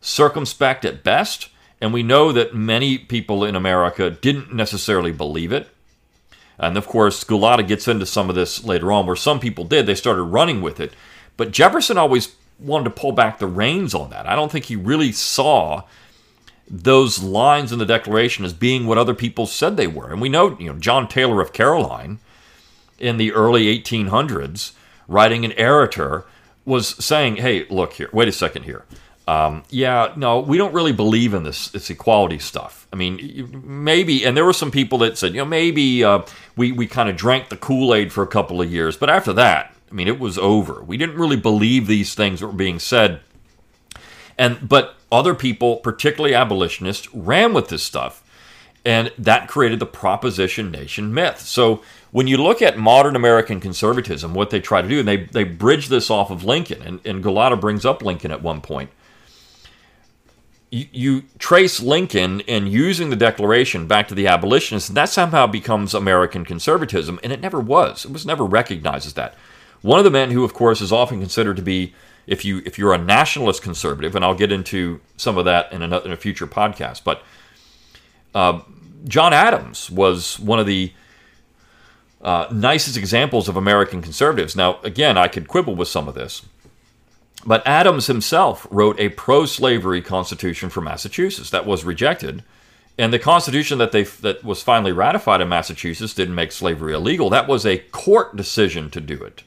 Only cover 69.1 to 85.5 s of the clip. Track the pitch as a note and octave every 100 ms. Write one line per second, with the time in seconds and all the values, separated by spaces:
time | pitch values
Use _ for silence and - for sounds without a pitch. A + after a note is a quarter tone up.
69.1 | D2 B1 - - - _ _ G2 D#3 G3+
70.1 | C3+ C3 A#2+ A#2 - A#2 A2 G2 A2 B2
71.1 | G#2+ F#2 - G#2+ F#2+ F2+ F#2 F2+ - _
72.1 | _ - G2 G2+ F#2+ - - G2+ F2+ E2+
73.1 | A2 D3+ - A#2 - G2 E2 E2 C#2+ D#2
74.1 | G2 F2+ F#2 G2+ G2 F#2 G2 F2 E2 _
75.1 | - - F#2+ F2+ F2 - E2+ E2+ F2+ F#2
76.1 | E2+ G#2 F2+ D#2+ - G#2+ G#2 B1+ - -
77.1 | - - - _ _ _ _ _ _ _
78.1 | _ _ G2+ F2+ E2+ - - - - -
79.1 | C#3 E3+ A3 A3 F#3 - - - F2+ F#2+
80.1 | F2+ E2+ - G#2 A2+ G2+ F#2+ F2+ - _
81.1 | _ _ _ _ _ _ _ _ _ _
82.1 | _ - F2 E2 A2+ A#2+ D3+ - A#2 G2
83.1 | A#2 C#3+ B2 F#2+ F#2 G2 G2+ G2 F#2 E2
84.1 | D#2 D3 C3 D#2 F#2+ F#2 F2+ - F#2+ D3+
85.1 | F#2+ F2+ F#2+ D#2